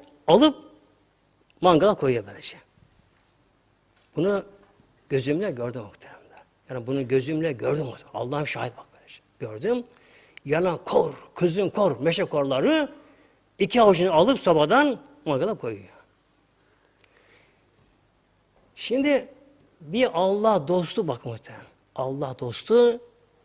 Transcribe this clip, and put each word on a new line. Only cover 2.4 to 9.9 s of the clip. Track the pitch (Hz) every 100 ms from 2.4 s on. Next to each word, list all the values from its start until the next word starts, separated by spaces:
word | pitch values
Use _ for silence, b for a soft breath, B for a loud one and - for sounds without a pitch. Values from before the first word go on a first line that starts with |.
| - - _ _ _ _ _ _ _ _ _ _ _ _ _ _ _ -
Bunu | 185 202 - - _ _ _ _ -
gözümle | 139 131 156 202
gördüm | 123 120 120
muhteremler. | 104 - - - _ - _ _ -
Yani | 127 117
bunu | 139 123
gözümle | 131 131 156 160
gördüm. | 120 117 147 131 107 -
Allah'ım | - 123 143 147
şahit | - 123 -
bak | -
böylece. | _ _ - _ -
Gördüm. | 117 107 185 247 240